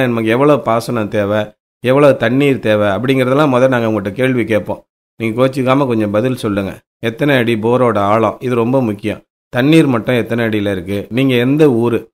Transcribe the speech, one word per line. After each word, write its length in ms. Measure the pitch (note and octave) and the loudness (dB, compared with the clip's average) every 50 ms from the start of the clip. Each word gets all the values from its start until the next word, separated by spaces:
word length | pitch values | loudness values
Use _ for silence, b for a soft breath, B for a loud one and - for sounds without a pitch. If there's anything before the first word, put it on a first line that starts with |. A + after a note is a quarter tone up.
| C3 | 0
நமக்கு 240 | B2 A#2 A2+ A2 A2 | 0 0 0 0 0
எவ்வளவு 320 | A#2 B2+ C3+ D3 D3 B2 - | 2 2 4 4 2 2 2
பாசனம் 460 | A2+ A2+ A#2 A#2 - A#2+ A2+ G#2+ G2 | 0 -2 -2 -2 -2 -4 -4 -4 -2
தேவை, 320 | - G#2+ G2+ G2+ G#2 G#2+ G#2+ G#2+ - _ _ _ _ _ - | -2 -2 0 0 0 -2 -2 -4 -10 _ _ _ _ _ -2
எவ்வளவு 320 | A#2+ C3 C#3+ D3 C#3 B2+ | 0 2 4 4 4 4
தண்ணீர் 420 | - A#2+ A2+ B2 C3+ C#3+ C#3 C3 G#2 | 2 0 0 0 2 2 2 0 0
தேவை 300 | - G#2+ G#2+ G#2 G#2 G#2 | 0 0 0 0 0 0
அப்படிங்கிறதெல்லாம் 640 | F#2+ G2 B2 C3 C3+ C3 B2 B2+ C3 D3 D#3 C#3+ B2+ | -2 -2 -2 0 0 0 0 0 2 2 2 2 2
முத 140 | B2 C3 C3 | 2 2 2
நாங்க 200 | B2+ A#2+ A2+ A2 | 2 0 0 0
உங்கள்கிட்ட 240 | A2 G#2 F#2+ G2+ F#2+ | -2 -2 -4 -4 -4
கேள்வி 320 | - B2+ C3 B2+ B2 G#2+ | -2 -2 0 0 0 0
கேட்போம். 380 | G#2+ G#2+ G2+ F2+ G#2+ G2 - - _ _ _ _ _ _ - | 0 -2 -2 -2 -4 -10 -12 -14 _ _ _ _ _ _ -8
நீங்க 140 | A2+ A2+ G#2+ | -6 -4 0
கோச்சிக்காம 500 | A#2+ C3 C3 C3 C#3+ B2 B2 C3 C#3 C#3+ | 0 0 0 0 -2 0 0 0 0 0
கொஞ்சம் 240 | B2 A#2 A2 G#2+ G#2 | 0 0 0 0 0
பதில் 320 | G2+ G#2+ A#2+ B2+ B2+ B2 - | 0 0 0 -2 -2 -4 -4
சொல்லுங்க. 280 | G#2+ G2 G2+ G2 F#2 - - - _ _ _ | -4 -2 -4 -4 -6 -8 -12 -18 _ _ _
எத்தனை 340 | - A#2 A2+ - D3 D3 C#3 | -6 -6 -4 -2 0 0 2
அடி 180 | B2+ A2+ A#2 A#2 | 2 2 0 0
போரோட 440 | G#2+ G#2+ A#2 B2 B2+ B2+ A#2+ G#2 G#2 | 0 0 0 0 2 2 0 0 0
ஆழம், 380 | G2+ G2+ G#2+ A2+ A2 G2+ F#2 - | 0 2 2 2 2 0 -2 -4
இது 140 | C3+ B2 B2 | -6 -4 -2
ரொம்ப 240 | A#2 A2+ A#2+ C3 C3+ B2+ | -2 0 0 0 0 0
முக்கியம். 400 | A2 G#2 G2+ - G#2 F2+ - - _ _ _ _ _ - | -2 -4 -4 -6 -8 -8 -8 -12 _ _ _ _ _ -4
தண்ணீர் 340 | B2 B2+ D3 D#3+ E3 D#3 | 0 2 4 4 4 4
மட்டம் 300 | C#3 A#2+ A2+ G2+ C3 B2+ | 4 0 -2 0 0 -2
எத்தனை 260 | A#2 G2+ - A#2+ A#2 A#2 | -2 -2 -2 -2 -2 -2
அடியில 260 | A2 G#2+ G#2 G2+ G2+ | -2 -2 -2 -2 -2
இருக்கு, 360 | G2 F2+ E2+ F#2+ G2+ G2+ F2+ - | -4 -4 -6 -6 -6 -6 -6 -6
நீங்க 240 | G#2+ B2 C3+ C3+ B2+ | -2 -2 0 2 2
எந்த 360 | A#2+ A#2+ C3 C#3+ D#3 D#3 C#3+ | 2 2 2 2 4 4 4
ஊரு, 280 | A#2 A2+ A#2 A#2 A#2 F#2+ - - | 4 2 0 0 0 -2 -4 -8